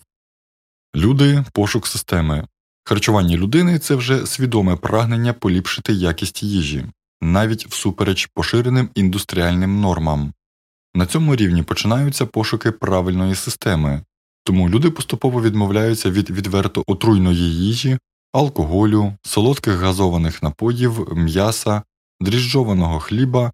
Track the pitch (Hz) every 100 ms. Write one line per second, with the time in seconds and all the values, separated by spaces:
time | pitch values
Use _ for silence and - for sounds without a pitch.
0 | _ _ _ _ _ _ _ _ _ 71
1 | 95 135 143 143 127 - 104 117 - -
2 | - 92 80 73 71 _ _ _ - 101
3 | 110 107 87 85 98 147 180 165 - 139
4 | 123 131 - - 131 117 92 87 - 110
5 | 117 117 120 117 101 90 - - - 104
6 | 87 82 95 - 104 98 73 73 - -
7 | _ - 82 92 110 110 - - 104 90
8 | 98 92 - - - 113 123 127 127 -
9 | 98 98 - 92 85 90 95 98 101 82
10 | 80 73 73 - _ _ _ _ _ 90
11 | 90 165 160 131 101 85 80 90 104 120
12 | 143 139 117 - 110 113 120 - - 95
13 | 90 92 92 95 - - - 85 73 71
14 | - _ _ _ - 92 87 104 165 160
15 | - 127 135 123 113 107 101 101 110 110
16 | - 92 92 95 95 98 98 - - 95
17 | 113 104 90 87 87 82 98 117 135 131
18 | _ _ _ 131 147 - 78 90 107 104
19 | 104 101 - - 110 139 - 92 95 92
20 | 95 87 82 - 78 76 113 120 123 113
21 | - 82 82 85 104 113 - 104 - _
22 | _ - 92 120 123 135 117 95 82 80
23 | - 107 131 127 123